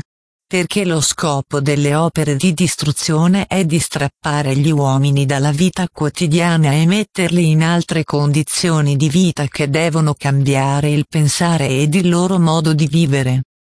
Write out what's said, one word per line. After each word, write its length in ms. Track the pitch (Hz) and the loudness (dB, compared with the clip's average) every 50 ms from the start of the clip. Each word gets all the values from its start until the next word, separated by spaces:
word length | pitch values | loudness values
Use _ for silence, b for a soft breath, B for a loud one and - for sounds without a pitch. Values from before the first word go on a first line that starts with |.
| - _ _ _ _ _ _ _ _ - - | -6 _ _ _ _ _ _ _ _ -6 -4
perché 320 | 180 175 - - 208 196 | -2 -2 -2 -2 -2 -2
lo 160 | 180 165 156 | 0 0 0
scopo 600 | 135 - - - 190 160 143 139 135 - - 143 | -2 -2 -4 -2 -2 -2 -2 -2 -4 -4 -4 -2
delle 340 | 139 151 147 143 143 143 143 | 0 0 0 0 0 0 0
opere 400 | 156 165 165 - 165 151 147 143 | 0 0 0 0 -2 -2 -2 -2
di 180 | 135 170 185 160 | 0 0 0 0
distruzione 920 | - 185 156 - - - 151 139 - - - 160 156 165 175 185 202 - - | 0 0 -2 -2 -2 -2 -2 -2 -2 -2 -2 0 2 2 2 2 2 0 -2
è 180 | - 190 190 | -2 -2 0
di 140 | 160 160 165 | 0 0 -2
strappare 760 | - - - 156 143 139 - _ - 156 147 147 143 135 135 | -2 -2 -4 -4 -4 -4 -6 _ -6 -4 -2 -2 -2 0 0
gli 140 | 139 143 165 | 0 2 2
uomini 560 | 156 143 143 135 135 135 139 143 139 139 139 | 2 2 2 2 2 2 2 2 2 0 0
dalla 260 | 131 143 135 139 147 | 0 0 0 0 0
vita 360 | 143 147 190 185 - - 180 - | 0 0 0 0 0 -2 -4 -4
quotidiana 840 | - - 151 147 - - 175 156 156 170 170 175 165 160 156 143 135 | -4 -4 -4 -4 -4 -2 -2 0 0 2 2 2 2 2 2 2 2
e 120 | 151 165 | 2 2
metterli 640 | 170 190 214 208 - - - 180 160 170 175 170 160 | 2 2 0 -2 -4 -4 -4 -2 0 0 0 2 2
in 140 | 156 156 160 | 2 2 2
altre 400 | 165 175 170 165 - - 165 151 | 2 0 0 -2 -2 -2 -4 -4
condizioni 920 | - - 147 147 147 143 156 147 - - - - 175 160 156 147 143 143 | -2 -2 0 0 0 0 0 -2 -2 -4 -4 -2 0 0 0 0 0 0
di 140 | 135 127 147 | 0 0 0
vita 380 | 139 180 185 170 - - 147 135 | 2 2 2 2 0 -2 -4 -4
che 200 | - - 156 143 | -4 -4 -2 -2
devono 460 | 139 156 165 170 151 165 156 151 143 | 0 0 0 0 0 0 0 0 -2
cambiare 800 | - - 139 139 139 139 139 139 135 135 139 139 143 147 147 | -2 -2 -2 0 2 2 2 2 2 0 0 0 0 0 0
il 160 | 147 151 147 - | 0 0 -2 -2
pensare 600 | - 160 151 139 - - 175 170 170 160 143 131 | -2 0 0 0 0 0 0 0 0 0 0 0
ed 260 | 131 135 147 151 147 | 0 0 0 0 0
il 120 | 196 175 180 | 0 2 2
loro 300 | 170 175 180 185 196 180 | 2 2 2 0 2 2
modo 360 | 170 160 160 165 156 160 156 | 2 2 2 2 2 2 2
di 120 | 147 160 | 2 0
vivere. 600 | 143 147 170 170 139 139 139 131 127 127 131 131 - _ _ | 0 2 0 0 2 0 0 0 0 0 -2 -2 -6 _ _